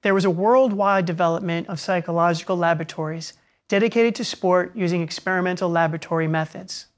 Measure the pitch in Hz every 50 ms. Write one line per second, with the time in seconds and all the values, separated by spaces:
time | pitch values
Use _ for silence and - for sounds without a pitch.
0 | _ 202 196 196 180 196 170 165 190 214 240 262 262 254 202 196 202 196 202 196
1 | 185 170 175 165 180 165 165 165 196 175 165 170 165 - 196 151 - - 190 180
2 | 170 - 170 170 165 175 170 165 - - 190 175 170 165 170 160 165 160 - -
3 | 160 156 160 165 160 - - _ _ _ _ _ _ _ 214 202 214 233 226 240
4 | 233 226 220 - 233 - - - - 185 180 185 180 - - 226 190 170 175 175
5 | 165 160 - - - 190 185 185 180 180 180 175 196 175 170 165 165 160 156 165
6 | - - 170 165 160 156 160 160 156 156 - - 185 185 - - - _ _